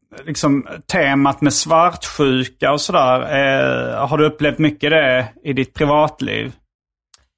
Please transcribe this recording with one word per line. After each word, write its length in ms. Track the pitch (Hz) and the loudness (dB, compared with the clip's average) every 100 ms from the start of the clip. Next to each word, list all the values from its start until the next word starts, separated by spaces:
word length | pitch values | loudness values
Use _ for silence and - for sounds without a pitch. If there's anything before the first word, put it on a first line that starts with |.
| _ - 151 | _ -16 -10
liksom, 400 | 147 151 139 - 90 - | -4 0 0 -4 -12 -4
temat 480 | 185 139 139 139 131 | 0 0 2 0 2
med 120 | 143 | 0
svartsjuka 1200 | - 151 160 175 - - - 139 131 123 - 139 | 0 0 2 2 -2 -8 -2 0 0 -4 -4 -2
och 80 | 147 | -2
sådär, 400 | - 175 127 127 | 0 2 2 2
eh, 840 | 143 139 139 135 131 123 123 113 135 | 0 0 2 2 0 -2 -4 -4 -2
har 100 | 147 | 2
du 80 | 151 | 2
upplevt 320 | 151 151 131 | 2 -2 0
mycket 320 | 156 147 147 | -2 0 0
det 380 | 160 135 127 113 - | 2 2 0 -2 -8
i 80 | 156 | -6
ditt 220 | 127 131 | -4 -4
privatliv? 760 | - 147 151 151 - 117 110 127 - _ _ _ _ _ - _ | -2 0 2 2 -2 -6 -6 -8 -14 _ _ _ _ _ -20 _